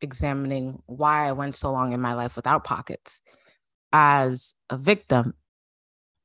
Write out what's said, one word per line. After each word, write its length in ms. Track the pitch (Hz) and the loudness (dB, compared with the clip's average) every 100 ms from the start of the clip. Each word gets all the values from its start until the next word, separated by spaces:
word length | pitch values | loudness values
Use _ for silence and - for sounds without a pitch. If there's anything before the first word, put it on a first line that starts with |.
examining 840 | 147 131 147 139 135 135 131 131 - | -10 -4 -4 -2 -4 -4 -6 -10 -12
why 420 | 123 151 151 147 | -2 2 2 0
I 40 | |
went 220 | 135 143 | -2 -6
so 160 | 135 143 | -6 -4
long 220 | 131 127 | -2 -2
in 80 | 123 | -2
my 140 | 123 | -2
life 200 | 120 120 | -4 -6
without 300 | - 120 151 | -4 0 0
pockets. 580 | - - - - - - _ _ _ _ _ _ _ | 0 -8 -8 -14 -14 -16 _ _ _ _ _ _ _
As 640 | 151 147 143 131 127 - - - | 6 6 6 2 -2 -8 -14 -10
a 80 | 131 | -2
victim 580 | 139 208 - 127 117 - _ _ _ _ _ _ _ _ | 2 2 4 2 2 -4 _ _ _ _ _ _ _ _